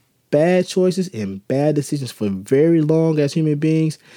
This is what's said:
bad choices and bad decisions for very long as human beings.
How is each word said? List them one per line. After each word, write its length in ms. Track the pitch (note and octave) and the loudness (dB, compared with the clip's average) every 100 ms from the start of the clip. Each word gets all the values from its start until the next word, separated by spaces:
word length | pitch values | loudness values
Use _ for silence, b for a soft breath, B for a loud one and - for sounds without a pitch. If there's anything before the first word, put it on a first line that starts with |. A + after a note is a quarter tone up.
| _ _ _ | _ _ _
bad 360 | D3 E3+ F3+ F3+ | 0 2 2 0
choices 420 | F#3+ F#3 F3+ F3+ | 0 0 0 -4
and 380 | A2 G2 F#2+ - | -6 -8 -8 -4
bad 260 | C3+ D3+ | 0 0
decisions 360 | D3 C3+ D3 B2 | 0 -2 -6 -8
for 180 | - G#2 | -6 -6
very 500 | F#2+ G2+ C3+ E3 E3 | -4 0 2 4 2
long 380 | D3+ D#3+ D#3+ D3+ | 2 2 2 0
as 160 | C#3+ | 0
human 240 | E3 D#3 D3 | 0 -2 0
beings. 400 | D#3 D#3+ D#3 - B | 0 0 0 -4 B